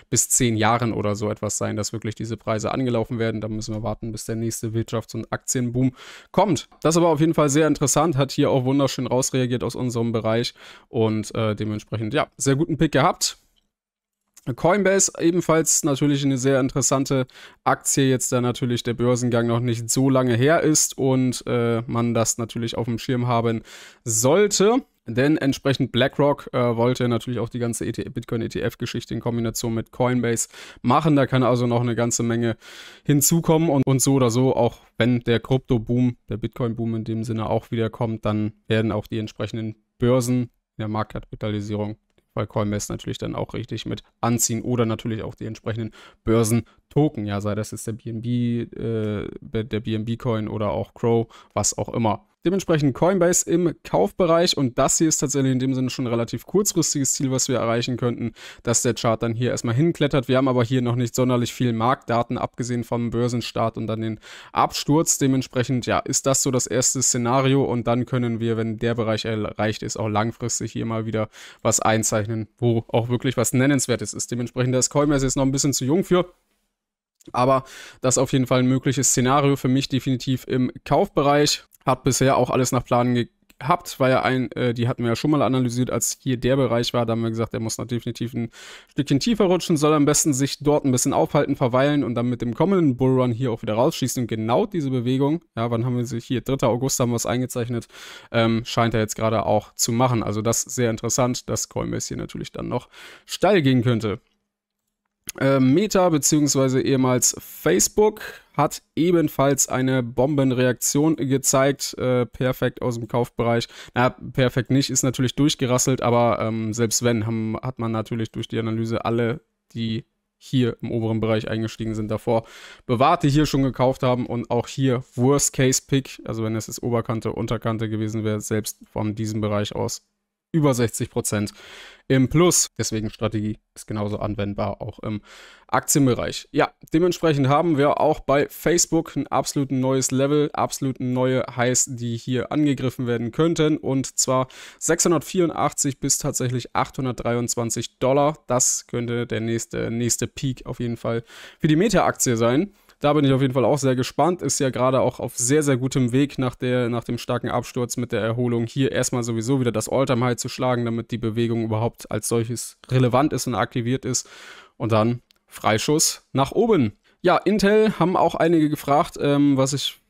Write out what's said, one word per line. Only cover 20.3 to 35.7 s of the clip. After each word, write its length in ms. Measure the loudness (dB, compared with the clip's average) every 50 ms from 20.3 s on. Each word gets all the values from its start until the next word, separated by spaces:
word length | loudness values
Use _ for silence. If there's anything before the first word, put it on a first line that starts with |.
| 2
her 240 | 4 4 4 4 4
ist 360 | 4 2 2 2 0 -2 -2
und, 460 | -2 0 2 2 2 2 0 -2 -4 -4 -4
äh, 340 | -2 0 0 0 0 -2 -2 -2
man 260 | -2 -2 0 0 0
das 240 | 0 0 0 -2 -4
natürlich 400 | -6 -6 -6 -6 -6 -4 -4 -4
auf 60 | -4
dem 160 | -4 -4 -4
Schirm 260 | -4 -2 -2 -2 0
haben 360 | 0 0 2 2 0 -2 -2 -6 -12 -20 -20 -20 -20 -20 _ _
sollte. 800 | -4 -2 2 4 4 6 6 4 2 4 2 4 4 4 2 0 _ _ _ _
Denn 320 | -4 0 2 4 4 4
entsprechend 540 | 2 2 0 0 0 0 -2 0 0 0 0
BlackRock, 580 | 2 2 2 2 2 2 2 2 2 0 -4 -6
äh, 240 | -2 0 0 0 2
wollte 320 | 2 2 2 2 2 0 0
natürlich 320 | 0 -2 -2 -4 -6 -4
auch 80 | -6 -6
die 100 | -4 -4
ganze 280 | -4 -4 -4 -4 -4
E 40 | -4
T 140 | -4 -6 -8
F, 80 | -8
Bitcoin-E-T-F-Geschichte 1000 | -8 -10 -8 -6 -4 -4 -4 -4 -4 -4 -4 -4 -4 -6 -10 -8 -6 -8 -8 -6 -8
in 60 | -6
Kombination 540 | -4 -4 -4 -2 -4 -4 -4 -4 -4 -4 -4
mit 160 | -4 -6 -8
Coinbase 560 | -4 -2 0 0 2 0 0 0 0 -2 -4 -6 -8 -18 -20 -20 -18 -4
machen. 360 | 0 2 2 4 4 4 4
Da 100 | 4 2
kann 160 | 2 2 2
also 240 | 2 2 2 2 2
noch 140 | 0 0 0
eine 160 | 0 0 0
ganze 260 | 0 0 -2 0 -2
Menge 340 | -2 0 0 0 0 -2 -2 -4 -10 -20 -20 -20 -20 -20 -20 -8 _
hinzukommen 640 | 2 2 4 4 4 2 2 4 4 2 4 4 2
und, 160 | 2 2 2
und 160 | 2 2 2
so 140 | 2 2 4
oder 160 | 4 4 2
so, 240 | 2 2 2 2 2
auch 240 | 2 2 0 0 -4 _ _ _
wenn 220 | 0 2 2 2 0 2
der 160 | 0 0 0
Krypto-Boom, 800 | 2 0 -2 -2 0 _